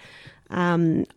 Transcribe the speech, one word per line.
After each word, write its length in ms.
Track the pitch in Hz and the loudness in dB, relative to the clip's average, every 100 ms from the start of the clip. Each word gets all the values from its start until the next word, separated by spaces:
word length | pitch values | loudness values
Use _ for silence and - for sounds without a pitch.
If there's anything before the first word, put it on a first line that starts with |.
| - - - - - | -18 -20 -20 -20 -10
Um, 540 | 180 175 170 165 160 - | -4 0 2 2 0 -4